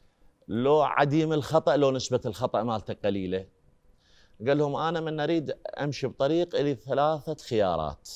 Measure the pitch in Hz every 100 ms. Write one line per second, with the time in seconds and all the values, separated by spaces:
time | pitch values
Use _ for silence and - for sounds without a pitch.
0 | _ _ - _ - 110 131 151 135 -
1 | 147 156 156 156 - 160 170 147 139 131
2 | - 123 120 104 123 113 117 110 - 101
3 | 101 101 92 95 95 _ _ _ _ _
4 | _ _ _ - 117 147 147 135 160 170
5 | 160 156 151 165 131 - - - 143 127
6 | 123 - 135 165 175 - 143 131 135 135
7 | 151 156 165 151 - 110 95 80 76 71
8 | -